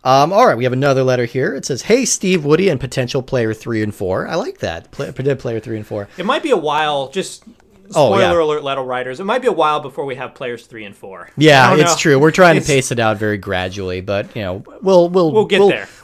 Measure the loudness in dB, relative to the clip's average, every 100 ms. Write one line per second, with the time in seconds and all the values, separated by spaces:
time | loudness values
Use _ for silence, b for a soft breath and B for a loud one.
0 | 4 2 4 4 2 2 -2 0 0 2
1 | 2 0 -2 -2 -4 -4 -8 -8 0 0
2 | 2 -2 0 0 2 2 2 -2 -4 -6
3 | -4 -6 -4 -2 -2 -4 -6 -4 -4 -4
4 | -4 -4 -4 -6 -6 -8 -8 -8 -14 -12
5 | -10 -4 -4 -2 -4 -8 -6 -10 -8 -10
6 | -10 -8 -4 -4 0 0 0 -2 -2 -2
7 | -4 -8 -10 -14 -20 _ _ _ _ 2
8 | 4 4 2 2 0 -2 -4 -6 -4 -6
9 | -6 -8 -4 0 0 2 0 0 -4 -10
10 | -10 -8 -12 -10 -10 -10 _ -18 -18 -18
11 | -18 -18 -14 4 6 8 6 6 4 2
12 | 2 4 4 6 6 6 2 -2 0 -2
13 | -2 0 -2 -4 -4 -4 -4 -8 -8 -8
14 | -4 -6 -6 -8 -8 -8 -12 -6 4 4
15 | 4 2 2 0 0 2 2 2 -6 -14